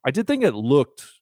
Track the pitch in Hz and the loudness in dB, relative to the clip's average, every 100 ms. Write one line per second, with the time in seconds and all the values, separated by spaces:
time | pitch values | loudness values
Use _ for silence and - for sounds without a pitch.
0 | 131 160 233 285 220 107 113 143 123 - | -6 -4 -2 0 0 -2 0 2 0 -6
1 | - _ | -20 _